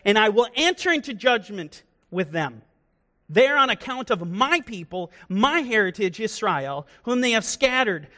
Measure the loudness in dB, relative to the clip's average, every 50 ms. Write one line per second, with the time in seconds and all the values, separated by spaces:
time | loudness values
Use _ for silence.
0 | 0 2 4 4 4 4 4 2 2 2 2 0 2 2 2 0 0 0 0 0
1 | -2 -6 -6 0 2 2 2 2 -2 -6 -10 -10 -10 -12 -14 -20 _ _ _ _
2 | _ -8 -4 -4 -4 -2 -2 -4 -4 -4 -6 -12 -20 _ _ _ _ _ _ _
3 | _ _ _ _ _ 0 4 4 4 6 6 4 2 2 0 -4 -6 -8 -8 -6
4 | -2 -2 -2 -2 -2 -4 0 0 0 2 2 -2 -2 -4 -12 -14 -12 -10 -10 -10
5 | -10 -10 -14 -18 -10 -6 -2 2 2 2 2 0 -2 0 0 2 2 0 0 -2
6 | -4 -4 -4 -4 -6 -6 -6 -4 -2 -2 -2 -2 -4 -6 -8 -8 -10 _ _ _
7 | -4 -2 0 0 2 2 2 0 0 -2 -4 -2 0 0 2 2 0 0 -2 -6
8 | -8 -14 -20